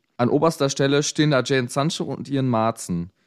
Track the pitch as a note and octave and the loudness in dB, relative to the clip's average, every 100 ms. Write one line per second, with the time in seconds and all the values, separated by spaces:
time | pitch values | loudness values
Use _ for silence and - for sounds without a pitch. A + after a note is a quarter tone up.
0 | _ - B2 C#3+ D#3+ - C#3 - C#3 C#3+ | _ -2 0 2 2 2 -2 0 2 2
1 | D3 - D3+ C#3 B2 C3+ B2 - D3 - | 0 0 2 2 2 0 0 -2 -2 -2
2 | E3+ C3+ B2 C#3 C3 A2+ A2+ A2+ - F2 | -6 -8 -6 -2 0 2 0 -2 -4 -6
3 | E2+ - | -6 -12